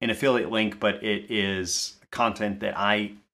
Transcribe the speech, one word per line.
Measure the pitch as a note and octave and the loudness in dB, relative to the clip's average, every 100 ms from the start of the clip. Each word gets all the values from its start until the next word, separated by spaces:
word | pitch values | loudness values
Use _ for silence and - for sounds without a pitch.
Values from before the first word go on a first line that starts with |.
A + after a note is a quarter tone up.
an | A#2+ | -4
affiliate | G#2+ C#3 B2 - | 2 2 2 2
link, | A2 A2 G2+ | 0 0 2
but | G#2+ G2+ | 0 0
it | G#2+ G2+ - | 0 -2 -2
is | A2 G2 F#2+ F2+ - - - _ | 0 0 0 -2 -4 -4 -10 _
content | - A#2 G#2+ G#2 G2+ | 0 0 0 -4 -2
that | G#2 - | -4 0
I | G2+ G#2 G#2 G2+ _ | 2 2 0 -8 _